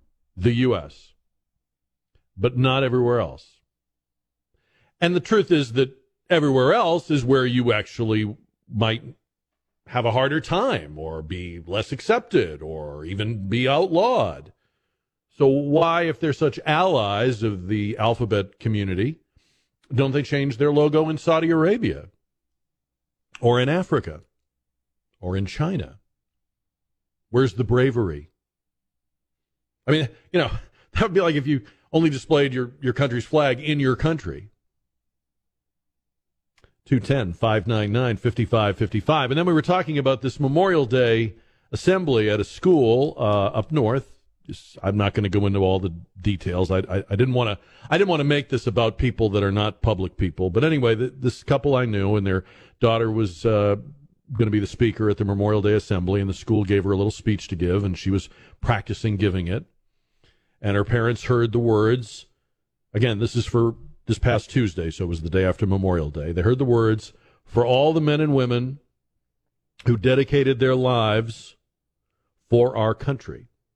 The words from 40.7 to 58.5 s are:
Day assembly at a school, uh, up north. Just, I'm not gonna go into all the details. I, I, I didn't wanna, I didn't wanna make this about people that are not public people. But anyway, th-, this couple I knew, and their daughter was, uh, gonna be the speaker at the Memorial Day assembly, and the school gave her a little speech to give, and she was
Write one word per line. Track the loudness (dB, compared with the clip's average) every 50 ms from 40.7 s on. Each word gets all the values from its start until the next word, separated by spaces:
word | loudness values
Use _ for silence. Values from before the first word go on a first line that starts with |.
| 2 2 2
Day | 2 2 2 4 4 4 2 0 -2 -6 -10 _ _ _ _ _ _
assembly | -10 -2 2 2 2 2 2 2 2 2 2 2
at | 0 0
a | -2
school, | -4 -8 0 2 4 4 6 6 4 4 4 2 0 -2 -2
uh, | 0 0 2 2 0 0
up | -2 -2 -4 -2
north. | 0 0 0 2 0 -2 -4 -8 -14 _ _ _ _ _ _
Just, | -18 -18 -18 -18 -20 -16 -6
I'm | -4 -2 0
not | 0 0 0
gonna | 0 -2 -2 0
go | 0 0 2
into | 2 2 2
all | 2 2 2 0
the | -2 -4 -6 -10 -14 -20 _ -6
details. | -4 -4 -4 -2 -4 -4 -2 -2 0 0
I, | 0 -2
I, | -2 -2 -4 -6 -4 -2
I | 0
didn't | 0 0 0 0
wanna, | 0 -2 -2 -4 -6 _ _ _ -20 -6 -2
I | 0 2
didn't | 2 2
wanna | 2 2 2
make | 2 0 0 0 -2
this | -4 -4 -2
about | -2 0 0 0 0 0
people | 0 0 -2 0 0 0 0
that | 2 2
are | 0 0
not | 0 0 -2 -2 -2 -2
public | 0 0 0 0 -4 -6 -4
people. | -4 -4 -4 -2 -2 -4 -2
But | 0 0 2
anyway, | 2 2 2 2 2 2
th-, | 0 -2 -4 -6
this | -4 -4 -4 -4 -4
couple | -2 -2 -2 0 2 0 0
I | 2 0
knew, | 0 -2 0 0 0 0
and | 0 0
their | 0 0 -2 -2 -6 -14 -20 -20 -20 _ _
daughter | 2 2 2 2 2 0
was, | 0 0 -2 -2 -4 -2 0
uh, | 2 2 4 2 2 0 0 -4 -10 -20 -20 -20 _ _ _ _ -6
gonna | -2 0 0 2
be | 0 0
the | -2
speaker | -2 -2 0 0 0 0 0 -2 -2
at | 0 0
the | -2
Memorial | -2 0 0 0 0 0 0
Day | 2 2 0
assembly, | 0 0 -2 -2 -2 0 0 0 0
and | -2 -4
the | -6
school | -6 -4 -2 0 0 2
gave | 2 2 2 2
her | 2
a | 0
little | 0 0 -2
speech | -4 -4 -2 -2 -2 -2 -4 -8
to | -6
give, | -2 -2 0 0 0 0
and | -2 -4 -4
she | -2 -2
was | -2 -2 -4 -6 -14 -20 -20 -20